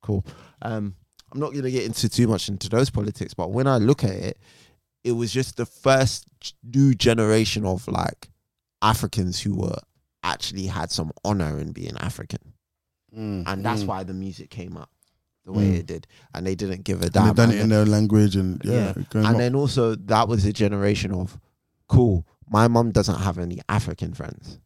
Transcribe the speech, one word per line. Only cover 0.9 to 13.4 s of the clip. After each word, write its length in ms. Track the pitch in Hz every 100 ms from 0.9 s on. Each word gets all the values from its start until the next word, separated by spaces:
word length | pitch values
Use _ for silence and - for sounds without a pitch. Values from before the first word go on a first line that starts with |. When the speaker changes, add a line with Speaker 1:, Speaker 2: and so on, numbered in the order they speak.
| 95 _ _ _
Speaker 1:
I'm 80 | 135
not 140 | 147
gonna 180 | 139 131
get 140 | 127
into 240 | 107 113 113
too 180 | - 120
much 220 | 104 -
into 200 | 101 92
those 180 | 113 135
politics, 460 | - 104 - -
but 180 | - 87
when 140 | 107 135
I 100 | 127
look 260 | 107 147
at 60 | 107
it, 280 | 95 92 - _ _ _ _ _ _
it 80 | 117
was 200 | 117 117
just 240 | 127 131 -
the 100 | 120
first 600 | - - 135 131 - - _
g-, 120 | - -
new 320 | 120 123 139
generation 720 | 123 120 117 107 110 107 -
of, 220 | 101 92 -
like, 400 | - 87 - - _ _ _ _ _
Africans 600 | 107 110 107 - 92 87
who 140 | 104
were, 240 | 98 - - - _ _ _
actually 440 | 90 - - 95 95
had 260 | 90 80
some 180 | - 78 -
honor 340 | - 104 78 73
in 140 | 78
being 240 | - - -
African. 400 | - - - - - - _ _ _ _ _
Speaker 2:
Mm, 300 | 110 110 101